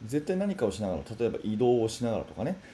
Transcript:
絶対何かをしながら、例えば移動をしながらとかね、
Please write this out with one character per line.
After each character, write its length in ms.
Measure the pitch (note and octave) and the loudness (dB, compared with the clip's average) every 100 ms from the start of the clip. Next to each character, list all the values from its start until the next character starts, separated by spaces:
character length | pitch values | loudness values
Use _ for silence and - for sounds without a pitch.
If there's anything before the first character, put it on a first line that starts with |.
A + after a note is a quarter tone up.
絶 220 | A2 C#3+ D3+ | -4 -2 0
対 100 | F#3 | 0
何 200 | G3+ G3 | 0 2
か 100 | A2 | 0
を 60 | |
し 100 | G2 | 0
な 60 | G#2 | -2
が 80 | E2 | -2
ら、 60 | C#2+ A2 | -4 -2
例 80 | A#2 | -2
え 40 | |
ば 80 | G#2+ | 0
移 120 | - G#2+ | -2 2
動 260 | B2 B2 | 4 6
を 60 | A2 | 4
し 160 | A2+ | 0
な 60 | A#2 | -2
が 80 | G#2 | -2
ら 60 | |
と 100 | - | -4
か 80 | - | -4
ね、 160 | C3 F#3 - | -4 -4 -10